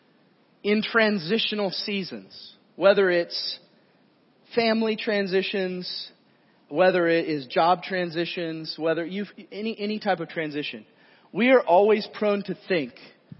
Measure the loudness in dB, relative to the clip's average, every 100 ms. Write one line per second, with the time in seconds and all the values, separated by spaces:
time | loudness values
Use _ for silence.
0 | _ _ _ _ _ _ 0 0 2 2
1 | 2 2 -2 -2 -2 -4 -4 -4 -6 -6
2 | -6 -12 -16 -20 -20 -20 _ 2 4 6
3 | 4 2 0 -6 -10 -12 _ _ _ _
4 | _ _ _ _ _ 0 2 2 0 -2
5 | 0 0 2 0 0 -2 -4 -6 -8 -12
6 | -14 _ _ _ _ _ -4 4 4 6
7 | 4 2 0 -4 -2 2 4 2 0 -4
8 | -4 -4 -4 -6 -6 -8 -10 -4 -2 0
9 | -2 -6 -8 -12 -14 -8 -8 -6 -6 -4
10 | -2 -2 -4 -6 -6 -6 -8 -10 -18 _
11 | _ _ _ 0 4 4 6 6 6 2
12 | -2 -2 -2 0 -4 -8 -4 -4 -4 -10
13 | -20 _ _